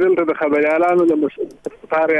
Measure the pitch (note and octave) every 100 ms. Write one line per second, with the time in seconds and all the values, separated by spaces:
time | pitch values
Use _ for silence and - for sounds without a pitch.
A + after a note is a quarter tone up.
0 | F#3+ E3+ D#3+ D3 D3+ D3 D3+ D#3+ F3 F3+
1 | E3+ D3+ D3+ - - - - - - D#3+
2 | D#3+